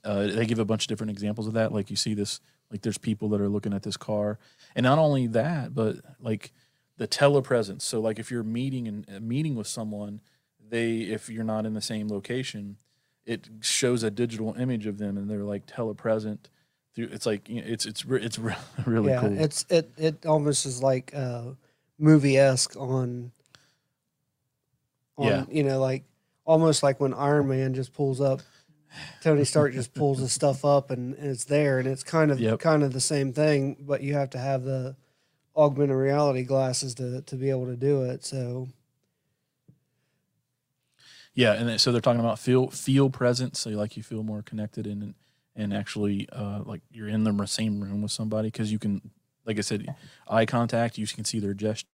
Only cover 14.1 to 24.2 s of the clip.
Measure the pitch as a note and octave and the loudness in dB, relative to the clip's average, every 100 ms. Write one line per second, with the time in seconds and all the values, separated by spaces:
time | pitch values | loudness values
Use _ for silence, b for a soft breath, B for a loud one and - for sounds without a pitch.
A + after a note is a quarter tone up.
14.1 | G2+ A#2+ A2 A2 A2+ B2+ A#2 G#2+ G2+ G#2 | -2 -4 -2 -6 -2 -4 -2 -6 -6 -6
15.1 | G2+ G2+ G#2+ G#2 G2+ - - A2+ G#2 A#2 | -4 -6 -6 -6 -8 -8 -6 -6 -4 0
16.1 | A2 G#2+ G#2 _ _ _ _ _ - A#2 | 0 -2 -8 _ _ _ _ _ -10 -10
17.1 | G2 A#2 G#2 - A#2 - A2+ G#2+ A2 B2 | -4 -4 -4 -6 -10 -6 -6 -6 -8 -4
18.1 | B2+ A2+ - A2+ F#2 - - A#2+ A2+ C3+ | -2 -2 -6 -6 -6 -10 -6 0 2 4
19.1 | B2+ G#2+ G2+ D#3 - - E3+ D#3+ - D#3+ | 2 2 2 0 -2 0 0 0 -2 -2
20.1 | D3+ D#3+ D#3 D3 C3+ C#3 B2 C3+ C3 - | 0 0 2 2 0 -2 0 2 2 -2
21.1 | C#3+ B2+ A#2+ A#2+ C#3 _ _ _ - D3+ | -6 -6 -6 -10 -16 _ _ _ 4 8
22.1 | D#3 C#3 C3+ C#3 B2+ - - C3 C3 B2 | 8 8 8 6 6 -2 -4 -2 -2 -2
23.1 | B2 A#2+ _ _ b b b _ _ _ | -6 -10 _ _ b b b _ _ _
24.1 | _ | _